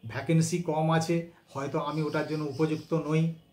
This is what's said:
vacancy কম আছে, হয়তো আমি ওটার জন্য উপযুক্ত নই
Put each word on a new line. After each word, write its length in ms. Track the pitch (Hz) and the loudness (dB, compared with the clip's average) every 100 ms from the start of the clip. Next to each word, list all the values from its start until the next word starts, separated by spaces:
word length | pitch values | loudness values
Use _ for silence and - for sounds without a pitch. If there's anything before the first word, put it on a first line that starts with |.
| 113 | -8
vacancy 520 | 127 - 165 156 175 | -8 2 4 4 0
কম 300 | 170 156 160 | -2 0 2
আছে, 400 | 160 165 165 165 - _ | 2 2 0 -2 -16 _
হয়তো 260 | 135 143 160 | -8 -4 -2
আমি 220 | 147 151 | -2 -2
ওটার 260 | 151 151 147 | -2 -2 -2
জন্য 160 | 156 151 | -4 -4
উপযুক্ত 480 | 131 156 156 - | 0 0 0 -2
নই 400 | 165 147 156 165 165 _ | -4 0 2 2 -2 _